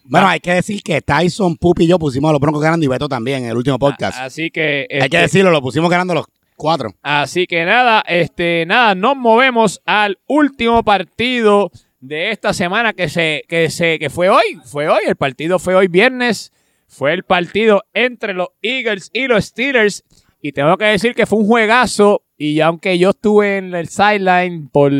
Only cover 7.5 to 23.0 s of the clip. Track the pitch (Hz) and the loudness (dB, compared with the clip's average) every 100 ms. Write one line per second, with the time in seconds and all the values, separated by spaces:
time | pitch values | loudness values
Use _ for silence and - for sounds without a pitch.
7.5 | 170 170 240 247 220 - 175 165 - 170 | -2 0 2 4 2 2 0 -2 -2 -2
8.5 | 170 165 226 226 185 220 277 233 226 262 | -2 0 2 2 2 0 0 2 4 2
9.5 | 233 220 - - 202 208 - - 285 285 | 2 0 -2 -2 0 0 -4 -2 0 0
10.5 | 277 233 233 220 196 175 - 240 247 214 | 0 0 0 2 0 -2 -4 -2 2 2
11.5 | 202 185 - _ _ 131 151 196 214 220 | 2 0 -6 _ _ -10 -6 -6 -4 -4
12.5 | 170 175 202 226 202 170 175 160 147 - | -2 -2 -2 -2 -2 -4 -2 -2 -2 -4
13.5 | 165 160 - 165 160 147 - 185 254 427 | -2 -2 0 -2 -2 -4 -2 2 2 2
14.5 | 247 120 139 156 262 370 190 143 127 156 | -4 -12 -6 0 0 0 -2 -4 -4 -4
15.5 | 180 180 185 196 175 247 254 247 202 - | -2 0 2 2 4 2 2 -2 -4 -8
16.5 | _ _ _ _ - 135 180 - 180 175 | _ _ _ _ -6 -4 -2 0 -2 0
17.5 | 196 190 196 - 202 247 240 214 180 175 | 0 2 2 0 -2 -2 -4 -8 -6 -6
18.5 | _ 220 262 226 202 - 226 262 220 - | _ -6 -4 -4 -6 -6 -6 0 0 -2
19.5 | - 269 254 208 - _ _ _ _ 147 | -4 -2 2 0 -2 _ _ _ _ -10
20.5 | 139 143 190 214 208 233 240 214 208 208 | -2 0 2 0 0 0 -2 0 0 2
21.5 | 233 214 240 233 - 208 202 _ - 151 | 2 4 2 2 2 2 2 _ -8 -2
22.5 | 151 156 170 196 180 | 0 0 0 -2 2